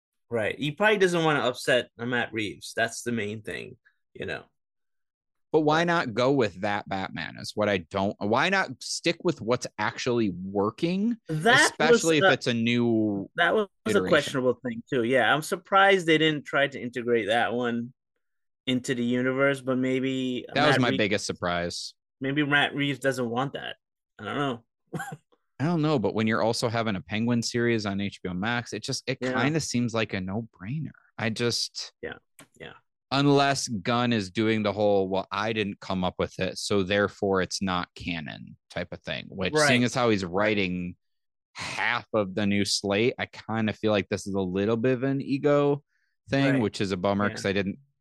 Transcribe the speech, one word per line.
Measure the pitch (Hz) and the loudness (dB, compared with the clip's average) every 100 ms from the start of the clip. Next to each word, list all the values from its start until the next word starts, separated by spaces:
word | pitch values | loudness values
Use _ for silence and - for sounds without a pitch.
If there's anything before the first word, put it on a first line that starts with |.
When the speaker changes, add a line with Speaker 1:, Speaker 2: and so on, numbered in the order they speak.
| _ _ _ | _ _ _
Speaker 1:
Right. | 117 101 - | -4 -4 -4
He | 147 | -6
probably | 147 214 208 | 0 2 4
doesn't | 185 175 | 4 4
wanna | 160 143 | 2 2
upset | 117 120 - 123 - - | 0 -2 2 2 0 -6
Matt | 120 120 107 | -4 -2 -2
Reeves. | 110 101 73 - - | -4 -6 -8 -8 -2
That's | 113 - | -2 -4
the | 120 | -6
main | 113 104 110 | -4 -4 -8
thing, | 92 62 57 - _ _ _ | -8 -10 -10 -16 _ _ _
you | - 92 | -10 -8
know. | 73 - _ _ _ _ _ _ _ _ _ _ | -8 -12 _ _ _ _ _ _ _ _ _ _
Speaker 2:
But | 156 | 2
why | 151 160 | 4 4
Speaker 1:
But | 175 | 2
Speaker 2:
not | 170 127 | 0 0
go | 110 127 | 0 2
with | 139 104 92 | 4 2 0
that | 104 104 - | -2 -2 -4
Batman | 98 92 80 60 60 | -6 -6 -8 -10 -10
is | - | -8
what | 107 104 | -2 0
I | 98 80 | 0 -2
don't, | 98 98 - | -2 -2 -2
why | 104 120 170 | 0 2 2
not | 196 170 123 | 0 -2 -8
stick | - - 165 170 | -10 -4 -2 -2
with | 175 147 | -2 -2
what's | 104 123 - - | -2 -2 -4 -4
actually | 110 - 127 120 107 | -4 -2 -2 0 0
working, | 87 95 101 104 - 170 185 226 226 - | -2 -4 -2 -2 -2 -2 0 -2 -4 -6
Speaker 1:
That | 156 208 269 | 0 4 6
was, | 320 | 4
Speaker 2:
especially | - 156 156 160 156 | 4 4 4 4 4
if | |
Speaker 1:
uh, | - | 4
Speaker 2:
it's | 131 131 | 4 2
a | |
new | 117 117 120 120 110 107 101 98 - | 0 2 2 2 2 2 -2 -4 -2
Speaker 1:
that | 170 | 0
was | 214 196 _ - | 2 -2 _ 0
a | |
Speaker 2:
iteration? | 202 185 | 0 4
Speaker 1:
questionable | 156 143 135 127 120 | 2 2 0 0 0
thing | 123 117 - | -6 -8 -4
too. | 135 | -2
Yeah, | 117 131 110 | 2 4 4
I'm | 143 | 2
surprised | 151 180 - 196 196 196 165 | 0 -8 2 4 6 6 4
they | 156 | 4
didn't | 156 147 - | 4 0 -2
try | 143 139 | 0 0
to | 127 | -2
integrate | 120 127 120 117 98 | -8 -4 2 2 2
that | 117 101 | 2 2
one | 120 120 117 120 - _ _ _ _ _ _ - | 0 -2 -2 -6 -12 _ _ _ _ _ _ -4
into | 127 135 | -2 -2
the | 123 | -2
universe, | 120 123 127 131 139 135 | 0 0 0 2 2 0
but | 127 127 | -2 -2
maybe | 131 131 131 131 127 123 - | 0 0 -2 -2 -4 -6 -4
Speaker 2:
That | 139 151 | 0 4
was | 139 | 4
Speaker 1:
Matt | |
Speaker 2:
my | 120 | 2
Speaker 1:
Reeves, | 104 | 2
Speaker 2:
biggest | 104 101 - | 0 0 -4
surprise. | 90 87 87 87 - - - _ _ | -4 -2 -2 -4 -6 -12 -16 _ _
Speaker 1:
maybe | 135 143 143 | -4 -2 2
Matt | 143 139 | 2 2
Reeves | 143 143 127 | 0 -2 0
doesn't | 135 123 117 | -2 0 -2
want | 120 135 | -2 -4
that. | - 60 - _ _ _ - | -6 -10 -14 _ _ _ -12
I | |
don't | 104 120 | -8 -4
know. | 139 117 _ _ _ | -4 -6 _ _ _
<laughs> | 165 - 156 _ _ _ - | -12 -10 -14 _ _ _ -4
Speaker 2:
I | 151 | -2
don't | 170 | 0
know, | 151 143 | 2 0
but | 98 | 0
when | 107 110 | 0 0
you're | 110 | 2
also | 107 117 120 | 0 0 -2
having | 117 110 92 | -2 -2 -4
a | |
Penguin | - 107 117 120 | -4 -4 0 0
series | - 120 120 113 | -2 0 0 0
on | 101 98 | -2 -4
H | 101 - | -6 -6
B | 90 | -8
O | |
Max, | 90 107 120 113 | -4 -4 -4 -6
it | 104 | -10
just, | - 127 - | -8 -8 -6
it | 135 | -6
Speaker 1:
Yeah. | 127 127 | -4 0
Speaker 2:
kinda | 135 160 | 0 0
seems | - 120 120 | -2 -2 -2
like | 113 107 | -2 -2
a | 98 | -4
no-brainer. | 92 104 113 - 95 156 131 - _ - | -4 -6 -8 -12 -8 -8 -8 -12 _ -6
I | 113 | -4
just | 113 120 - - - - _ | -2 -2 -2 -6 -10 -14 _
Speaker 1:
Yeah, | 78 - _ - - - | -14 -14 _ -20 -20 -20
yeah. | 71 - _ _ _ | -18 -18 _ _ _
Speaker 2:
Unless | 135 143 139 139 135 - | 2 6 6 4 2 -2
Gunn | 107 123 120 123 | -4 0 0 2
is | 113 95 | 0 0
doing | 113 110 110 | 0 2 2
the | 104 | 0
whole, | 98 104 101 95 | 2 4 4 2
"Well, | 95 - | -2 -2
I | 98 110 | -4 -2
didn't | 110 101 95 | -2 -4 -6
come | - 95 | -4 -2
up | 92 - | -2 -2
with | 82 - | -4 -4
it, | 90 - | -6 -4
so | - 101 | -2 0
therefore | 90 101 101 - 101 95 | 2 2 0 0 0 0
it's | 87 - | 0 -2
not | 95 90 - | -2 -2 -4
canon" | - 87 85 69 53 - - _ | -8 -8 -8 -10 -14 -16 -20 _
type | 90 87 | -8 -8
of | 85 | -10
thing, | - 71 - | -10 -10 -10
which, | 95 92 | -4 0
Speaker 1:
Right. | 151 147 | 4 4
Speaker 2:
seeing | 123 | 4
as | 123 | 2
how | 131 120 | 2 2
he's | 104 | 2
writing | 90 92 107 104 92 90 87 - _ _ _ _ _ | 0 0 2 2 0 -2 -6 -10 _ _ _ _ _
half | - - - 107 120 - | -14 -10 -4 -2 -2 -2
of | 110 95 | -2 -2
the | 101 101 | 0 0
new | 101 | 2
slate, | 98 - 98 101 123 - | 0 -2 0 2 0 -2
I | 92 | -8
kinda | - - 113 107 | -10 -6 -4 -2
feel | - 107 | -2 0
like | 104 92 | 0 0
this | 101 101 | -4 -4
is | |
a | 98 | -4
little | 92 92 104 117 | -2 0 0 0
bit | 131 | 0
of | 123 | 0
an | 135 139 | -2 2
ego | 135 135 147 143 143 143 - _ _ _ - | 2 2 2 4 4 0 -6 _ _ _ -2
thing, | 139 139 | 0 2
Speaker 1:
Right. | 135 | 2
Speaker 2:
which | 104 - | 0 0
is | 98 | -2
a | 95 | 0
bummer | 101 101 104 | 0 2 0
Speaker 1:
Yeah. | |
Speaker 2:
'cause | 107 | 0
I | 101 | 0
didn't | 98 98 95 _ _ | 0 -2 -6 _ _